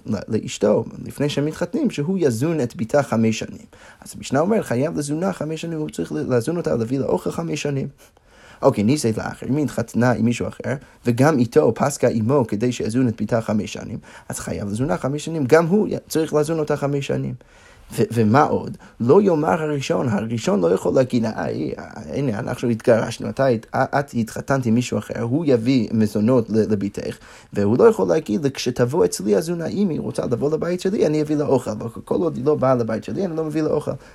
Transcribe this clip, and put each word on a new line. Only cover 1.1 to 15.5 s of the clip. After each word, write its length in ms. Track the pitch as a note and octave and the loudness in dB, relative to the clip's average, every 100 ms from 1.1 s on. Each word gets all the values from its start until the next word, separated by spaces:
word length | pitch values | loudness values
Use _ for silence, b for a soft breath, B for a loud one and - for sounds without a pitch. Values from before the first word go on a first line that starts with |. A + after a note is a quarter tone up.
| - C#3+ | -4 -2
שהם 160 | C#3 D3 | 0 -2
מתחתנים, 440 | D#3 F3 - C4 | -4 -4 0 0
שהוא 280 | - D3 F#3+ | 0 -2 2
יזון 400 | D3+ A2 D3+ D#3+ | 2 2 0 0
את 140 | B2 - | -2 -4
ביתה 280 | A2 D3 | 0 0
חמש 360 | C#3 A2+ A2+ G#2+ | 2 2 2 0
שנים. 260 | - - - B B B | -6 -12 -20 B B B
אז 120 | - G2+ | -20 -14
המשנה 220 | G#2 C3+ | -2 0
אומרת, 260 | F3 A3 - | 2 0 0
חייב 320 | A#2+ D3+ E3 | -2 0 -2
לזונה 360 | C#3+ D3+ F#3+ | -4 -2 -2
חמש 280 | F3 D3+ D#3+ | -2 -6 -6
שנים, 160 | E3+ D#3+ | -6 -6
הוא 100 | D3+ | -6
צריך 220 | D#3 E3 | -6 -6
לזון 460 | D3+ - B2 A#2 F3 | -4 0 0 0 -2
אותה, 180 | D#3+ D3+ | -2 -2
להביא 240 | A2+ C3+ | 0 -2
לה 60 | B2 | 0
אוכל 260 | F3 - | -2 -2
חמש 300 | D#3 E3 D3+ | -6 -4 -4
שנים. 260 | D3 C#3 C#3+ - B B B B B B | -4 -4 -6 -10 B B B B B B
אוקיי, 220 | C#3 B2+ | 2 4
נישאת 340 | G#2 D3+ A2 A2 | 2 2 0 -2
לאחר, 300 | - - - | -6 -8 -4
אם 80 | C#3+ | -2
היא 100 | C#3+ | -2
התחתנה 460 | - - A2 B2 | -4 -4 2 2
עם 140 | G#2+ A2+ | 4 2
מישהו 220 | A#2 A2+ | 0 -4
אחר, 280 | - - C3+ B B A#2+ | -6 -6 -6 B B -2
וגם 340 | A#2+ D3 D#3+ | 4 4 4
איתו 340 | A#2 D#3 C#3+ A2 | 4 4 4 2
פסקה 320 | C3+ - A#2+ | -2 2 0
עמו 380 | A2 A2 C#3+ A2+ | 2 2 2 0
כדי 240 | G#2 B2 | 0 -2
שיזון 360 | A#2+ A2+ A#2+ B2+ | -2 -2 0 0
את 100 | G#2+ | 0
ביתה 240 | G#2+ A#2 | -2 -2
חמש 320 | A2 G#2+ F#2 | 0 -2 -2
שנים, 240 | - - - B B - | -8 -10 -12 B B -14
אז 100 | - | -10
חייב 300 | - F2+ G2+ | -8 -6 -4
לזונה 280 | G#2+ C#3+ F3+ | -2 -2 -2
חמש 280 | B2+ D3 D#3+ | -2 -4 -4
שנים, 200 | E3 | -4
גם 200 | B2 | 4